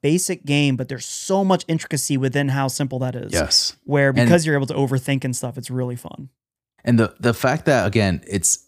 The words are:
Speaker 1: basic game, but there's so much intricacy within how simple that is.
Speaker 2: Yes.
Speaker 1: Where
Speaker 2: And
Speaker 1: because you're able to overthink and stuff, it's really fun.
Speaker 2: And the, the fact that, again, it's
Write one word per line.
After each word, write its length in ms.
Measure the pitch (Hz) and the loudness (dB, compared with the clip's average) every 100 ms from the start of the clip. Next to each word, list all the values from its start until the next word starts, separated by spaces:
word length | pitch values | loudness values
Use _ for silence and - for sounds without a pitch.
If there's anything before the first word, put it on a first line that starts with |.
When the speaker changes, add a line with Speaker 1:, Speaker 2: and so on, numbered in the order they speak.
Speaker 1:
basic 420 | 143 170 - 180 | 0 0 0 -6
game, 300 | 143 143 143 | 0 2 2
but 140 | 127 127 | 0 -4
there's 180 | 127 - | -8 -10
so 380 | - - 190 | -12 -2 0
much 200 | 196 180 - | 2 2 2
intricacy 480 | 160 - 147 - 139 | -4 -2 -4 -2 0
within 320 | 131 139 143 | 0 0 0
how 180 | 135 135 | 0 -2
simple 320 | - 135 131 | -2 -4 -4
that 160 | 131 | -4
is. 180 | 123 - | -6 -4
Speaker 2:
Yes. 440 | 87 - - - - | -2 0 0 -2 -6
Speaker 1:
Where 240 | - 143 139 | -2 2 2
Speaker 2:
And 80 | 127 | 4
Speaker 1:
because 280 | 120 175 | 6 4
you're 120 | 160 143 | 4 0
able 100 | 131 | -2
to 80 | |
overthink 480 | - 135 131 139 139 | -2 0 0 0 -2
and 120 | 127 123 | -2 -6
stuff, 200 | 123 131 | -8 -10
it's 140 | 120 | -8
really 260 | 127 123 120 | -6 -6 -8
fun. 340 | - - 135 _ _ _ _ _ | -12 -16 -18 _ _ _ _ _
Speaker 2:
And 160 | - 117 | 2 4
the, 160 | 110 - | 2 0
the 140 | 120 | -2
fact 320 | 113 131 156 - | 0 0 0 2
that, 200 | 131 98 | 2 2
again, 360 | 110 101 87 - | 2 2 0 -4
it's 320 | 98 - - | -4 -2 -2